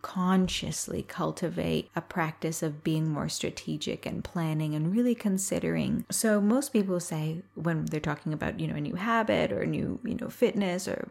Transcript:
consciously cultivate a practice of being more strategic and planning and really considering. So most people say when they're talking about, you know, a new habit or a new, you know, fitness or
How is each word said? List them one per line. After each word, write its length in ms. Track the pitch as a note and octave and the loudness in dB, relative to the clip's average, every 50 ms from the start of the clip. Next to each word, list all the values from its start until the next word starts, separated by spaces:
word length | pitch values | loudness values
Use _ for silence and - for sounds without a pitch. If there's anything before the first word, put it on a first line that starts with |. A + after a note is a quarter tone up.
consciously 1000 | - - - F#3 F3+ F#3 F#3+ F#3 F#3 F3 - - - D3 D#3 - - - - - | -12 -6 -2 0 4 6 6 6 4 2 0 -4 -4 -4 -4 -4 -4 -4 -4 -4
cultivate 880 | - - - - D#3+ D#3 D#3 - F3+ D#3+ F3 F3 D#3+ E3 D#3+ D#3 - - - | -6 -6 -4 -2 -2 -2 0 -2 -2 -2 -2 -2 0 0 0 0 -2 -2 -6
a 60 | E3 | -8
practice 600 | - - - F#3 D#3+ D#3 - - - D#3+ D#3+ - | -8 -4 -2 -2 -2 -2 -2 -4 -4 -4 -2 -2
of 220 | E3 D#3 D3 D3 - | -2 -4 -4 -2 0
being 260 | D#3+ D#3+ D#3 D#3+ D#3+ | 0 2 2 2 2
more 200 | D3+ C#3+ D3 D#3 | 0 0 -2 -2
strategic 760 | - - - - - - - D#3 D#3 D3 - - - - - | -2 -2 -4 -4 -4 -6 -6 -4 -4 -4 -4 -4 -6 -4 -6
and 160 | - E3 E3 | -6 -6 -6
planning 540 | - - - F3 D#3+ D#3 D#3 D#3 D#3 D3+ D3+ | -6 -6 -4 -2 0 0 0 0 0 0 0
and 180 | D3+ D#3 E3+ G3 | 0 0 2 2
really 220 | A#3 A#3+ B3 A#3 | 2 4 2 2
considering. 880 | - - G#3 F#3+ F#3+ - - F3 E3+ - E3 E3 E3 - - - - - - | 2 2 0 0 0 0 0 0 0 0 0 0 0 0 0 0 -2 -2 -2
So 300 | - - - A3 G#3 G#3 | -2 0 4 4 4 6
most 320 | G3+ G#3 A#3+ C#4 C#4 - - | 6 4 4 4 2 2 2
people 260 | - F#3+ F#3+ F3+ F3 | 2 2 4 0 0
say 440 | E3+ - E3 D#3 D#3 D#3+ D#3+ F3 - - _ | -2 -2 -2 -2 -2 -2 -2 -4 -8 -12 _
when 300 | - D#3 E3+ E3 D#3 D#3 | -2 0 0 2 2 0
they're 160 | D#3+ D#3+ D3+ | 0 -2 0
talking 320 | - D3+ D3 - - D#3 D3+ | 0 -2 -2 -2 -2 -4 -2
about, 260 | D3 - - - D#3 | -2 -2 -2 -2 -2
you 80 | D#3+ | -2
know, 80 | D#3+ E3 | -2 -2
a 60 | D3+ | -2
new 140 | D3 - - | -2 -2 -2
habit 580 | F3 G3 A#3 A#3 A3+ A3 A3 G#3 - - - G3+ | -2 0 2 2 2 4 4 4 4 4 2 2
or 80 | - | 0
a 40 | - | 0
new, 360 | - D#3 - - - - - - | 0 0 0 0 -2 -4 -4 -4
you 120 | - - | -4 -4
know, 120 | - - | -4 -4
fitness 640 | - - - B3 - - G3+ G3+ F3+ F3 F#3 F#3 - | -8 0 2 2 2 4 2 0 0 0 -2 -2 -4
or 180 | - - - - | -4 -4 -6 -10